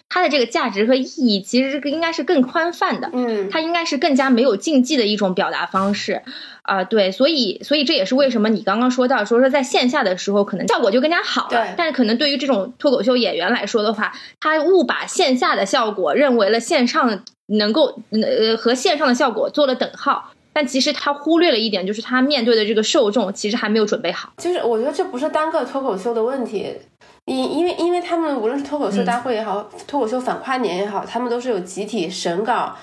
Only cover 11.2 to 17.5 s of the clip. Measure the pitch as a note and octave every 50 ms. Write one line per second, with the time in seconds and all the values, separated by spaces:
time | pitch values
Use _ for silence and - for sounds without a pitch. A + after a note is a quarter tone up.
11.2 | G#4+ - - B3 - - A#3+ A#3 A3 G3+ G3+ C4+ E4+ D#4+ - - A#3+ G#3 A#3 A#3+
12.2 | D4+ C#4+ C#4 C4 D4 C4+ B3+ G3 F#3 B3 - - - D4 B3 - G3 B3+ B3 B3
13.2 | A3+ F3+ D3 E3 E3+ F#3+ A#3+ G#3+ - G3+ - A3 G#3 A3 A3 A3 G#3 F3+ - -
14.2 | - - - - - D#4 D#4 D#4 D4 E4+ G4 F4+ C4 B3+ - - - F#3+ - -
15.2 | F4+ C#4 B3+ B3 F#4 E4 C#4 G3+ G3+ D4 D4 C4+ A3+ G#3+ G#3 G3 F3 D3 C3+ A3+
16.2 | D4 C#4 A#3+ A#3 G3 G3 A3+ A#3 A#3 - E4+ C#4 A#3+ A#3+ - D#4+ C#4 A#3+ G#3 F#3
17.2 | - - _ _ _ -